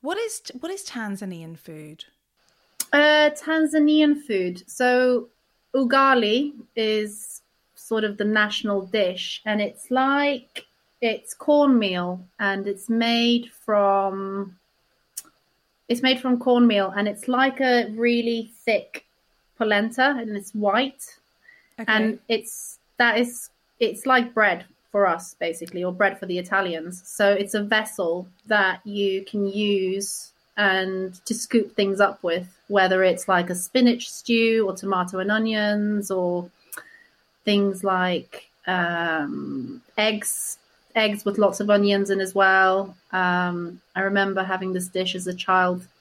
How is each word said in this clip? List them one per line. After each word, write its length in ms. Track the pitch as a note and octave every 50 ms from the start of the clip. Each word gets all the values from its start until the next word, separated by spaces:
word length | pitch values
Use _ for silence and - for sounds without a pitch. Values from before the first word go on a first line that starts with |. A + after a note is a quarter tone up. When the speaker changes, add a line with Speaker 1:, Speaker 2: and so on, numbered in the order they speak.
Speaker 1:
What 180 | - C#4+ F4+ G#4
is, 240 | A#4 A4 - - - - - B3
what 120 | - E4+
is 140 | G4 G4 -
Tanzanian 720 | - - B3 A3 G#3 G3 F#3+ G#3 F#3+ F3+ E3 E3 D#3+ E3
food? 480 | D#3 - - D#3+ D#3 D3+ D3+ D#3 - - _ _ _ _ _ _ _ _ _ _ _ _ _ _ - - - -
Speaker 2:
Uh, 380 | D4 D4 D4+ D4+ D4+ D4+ D4+
Tanzanian 880 | D4+ D4+ - D4+ D#4+ D#4+ D#4 D4 D4 D#4 D4 D4+ D4+ D4+ D4+ D4 D4 D4
food. 420 | - - G#3+ F#3+ F3+ F3+ F3+ F3+ -
So 640 | - - - B3+ B3 B3 B3 B3+ B3+ B3 A#3+ A#3+ - _ _ _ _ _ _ _ _ -
ugali 760 | C4+ C4+ A#3+ C#4 C4+ C4+ C4+ C4 B3 A3 G#3 A3 B3+ D4 D4 D4 A#3 - _ -
is 640 | A3+ A3 G#3+ G#3+ G#3+ G#3+ G#3+ G#3 - - - - - _ _ _ _ _ _ _
sort 300 | - - - A3+ A3 G#3+
of 120 | G#3 G3+
the 80 | G#3 G#3
national 580 | G#3 G#3+ G#3+ G#3 G#3 G#3 - - G#3 G3+ G3 F#3+
dish, 560 | F#3 A3 G#3+ G3 F3+ F#3 F#3 - - - - -
and 160 | A3 G#3 G#3
it's 300 | G#3 - - - - -
like, 760 | B3+ B3+ C4 C4+ C#4 C#4+ C#4+ C#4+ C#4 A#3+ - _ - - - _ _ _ _ _ _ -
it's 340 | A#3+ A3+ G#3+ - - - -
cornmeal, 880 | - - - D4 D4 D4 C#4 B3+ A#3 G#3+ G3 F#3 F3+ F3+ F3+ F3+ F3+ F3+ - _ -
and 280 | G#3+ G3 G3 G3 G3
it's 220 | G3+ G3 F#3+ - -
made 640 | A3+ A3+ A#3 A#3 A#3 A#3 A#3 A#3+ A#3+ A#3+ A#3+ -
from, 1040 | - - - - G#3+ G3+ G3+ G3 G3 G3 G3 G3 F#3+ G3 G3 G3 G3 G3 G3 F#3+ F#3 _ _ _ _ _ _ _ _ _ _ _ - - - _ _ _ _ _ _ _ _ _ _ _ _ -
it's 140 | A#3+ A#3+ B3+
made 180 | C4 C4 B3+
from 180 | C4 B3+ B3 A#3+
cornmeal, 540 | B3 B3+ B3 B3 A#3+ A#3 G#3 G3+ G3 F#3+ F#3+
and 100 | G3+ G#3
it's 220 | G#3 G#3 - - -
like 320 | B3+ B3 C4+ C4+ C4 C4+
a 300 | C4+ B3+ B3 A#3+ A3 G3
really 600 | G#3+ A3+ A#3 A#3+ A#3+ A#3 A3+ A#3 A#3 A3+ A3 - - - -
thick 400 | A#3 A3 G3 - - - - - _ _ _ _ _ _ _ _ _ _ -
polenta, 580 | A3 G#3+ G#3 G3+ G#3+ A#3 A#3 B3+ B3+ C#4 C#4 B3
and 180 | A#3 A3 G#3
it's 180 | G3 G3 - -
white. 600 | G#3 G#3 G3+ G3 A#3 C#4 C4+ - - - - - _ _ _ _ _ _ _ - _ _ _ _ -
Speaker 1:
Okay. 140 | A3 A#3 A3
Speaker 2:
And 260 | A3 A3 A3 A#3 B3 _ -
it's, 500 | A#3 A3 - - - - - - - - _ _ _
that 220 | - A#3+ A#3+ G#3+ A3+
is, 320 | B3 A#3+ A#3+ - - - _ _ _ _ _ -
it's 260 | A#3 G#3+ G#3+ - -
like 260 | C4+ B3+ B3 A#3+ A#3+ -
bread 320 | A3 G#3+ G3+ F3 F3 - _ _ _ _ _ -
for 160 | G3+ G3+ F#3
us, 260 | E3 E3 - - -
basically, 480 | - F3 E3+ E3 E3+ - F3 - F3 F3+
or 100 | F#3 F3+
bread 280 | F3+ G#3 G3 G3 -
for 60 | G3
the 120 | F#3 F3 F3+
Italians. 640 | F3+ F3+ G3 G3 F#3+ F3+ E3+ D#3+ D#3+ F3 F3+ - -
So 280 | - - - G#3 G3+ G3+
it's 220 | G3 G3+ G3 -
a 80 | G#3+ G#3
vessel 640 | G3+ A3 G#3+ G#3+ - - - F#3 E3 E3+ F3+ F3+ F3+ _ _ _
that 340 | G#3 G#3+ G#3 G3 F#3 F#3 F#3 -
you 380 | G#3 G3+ G3+ G3+ G3 F#3+ F#3+ G3
can 240 | - - G#3 G3+ G3
use 840 | G3 G#3 G#3+ G#3 G3+ F#3+ F#3+ F#3 F#3+ G3 G3+ - - - - - _ _ _ _ -
and 560 | G#3 G#3 G3 F#3+ F#3+ F#3 F#3+ F#3+ F#3 F#3+ F#3 F3+ - -
to 80 | - G#3+
scoop 400 | G3+ - - - A3+ G3+ - -
things 260 | - G3+ G3 G3 F#3+
up 220 | G3+ F#3+ G3 - -
with, 240 | E3+ E3 F3+ F3+ F3+ _ _ _ -
whether 340 | G3+ G3+ F#3+ F3+ F#3 F#3 F#3+
it's 240 | F#3 E3+ F3+ -
like 240 | - F#3 F3+ F3 F3+
a 60 | F3+
spinach 520 | F3+ - - - C4 B3 A#3+ A#3+ A#3+ - -
stew 560 | - - - - A#3 A3+ A3+ A3+ A3+ A3+ G#3+ F#3+
or 80 | F#3
tomato 420 | F#3 G3 G3 F#3+ F3+ F3+ F3+ F#3+ F#3
and 140 | F#3 G3+ G#3+
onions 800 | A3 A3 A3 A3 G#3+ G#3 G#3 G#3 G#3 G#3 G#3 G#3 G#3 G3+ - G3
or 360 | F#3 F3+ F3 F3 F3 F3 F3 _ _ _ _ - - - - - - _ _ _ _ _ _ _ _ -
things 380 | G#3 G#3 G3+ G3+ G3 F#3+ F3+ G3
like, 640 | G3 F#3+ F#3 F3+ F#3 F3+ E3 F3+ _ - - - _ _ _ - F3+
um, 1120 | F#3 F3+ F3 E3+ F3 E3+ E3+ E3+ D#3+ D#3+ D3 C#3+ D3+ C#3+ C#3+ - C#3 C3+ A#2+ A#2 - - _ _ - -
eggs, 600 | G#3+ A3 G#3+ G#3 - - - - - - - - _ _ _ _ _ _ -
eggs 300 | A3+ A3 G#3 G#3 G#3 -
with 140 | G#3 G3+ G#3+
lots 200 | G#3 G3 G3 -
of 100 | G3+ G#3
onions 380 | G#3 G3+ G3+ G3+ G3+ G3 G3 G3
in 120 | G3 G3
as 160 | F#3+ F#3+ -
well. 600 | G3 G3 F#3+ F#3+ F#3+ F#3+ F#3+ F#3+ F#3+ G3 F#3+ F3+ _ _ -
Um, 680 | - F#3 F#3 F3+ F3+ F3+ F3+ F3 F3 F3 F3 E3+ F3+ F3+ _ _ -
I 60 | F#3 F#3+
remember 420 | G3 G3+ G3+ G3 G3 F#3+ F#3+ F#3+
having 280 | F#3 F#3 F#3 F#3 F#3 F#3
this 140 | F3+ F3+
dish 300 | - - F#3 F#3 F#3 -
as 100 | F3+ F3+
a 80 | F3+ F3+
child 500 | F3+ - - F#3 F#3 F3+ F3+ F3+ F#3 F3+ - _ _